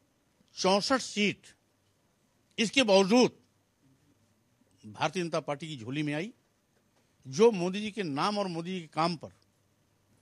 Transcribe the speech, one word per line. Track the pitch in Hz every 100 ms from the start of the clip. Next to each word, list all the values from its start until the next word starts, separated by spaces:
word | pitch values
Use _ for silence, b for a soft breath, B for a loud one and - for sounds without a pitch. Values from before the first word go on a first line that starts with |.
| _ _ _ _ _ -
चौसठ | 185 196 - 262
सीट | - - 208 - - _ _ _ _ _ _ _ _ _ _ -
इसके | 220 -
बावजूद | 240 196 196 240 220 - _ _ _ _ _ _ _ _ _ _ _ _ _ _ 107
भारतीय | 104 151 185
जनता | 170 160
पार्टी | 151 143 160
की | 147
झोली | 110 139
में | 151
आई। | 147 214 - _ _ _ _ _ _ _ _ 131
जो | 135 233
मोदी | 202 175 190
जी | 214
के | 202
नाम | 185 139 180 208
और | 196
मोदी | 165 170
जी | 185
के | 160
काम | 151 170 160
पर | 104 - _ _ _ _ _ _ _ _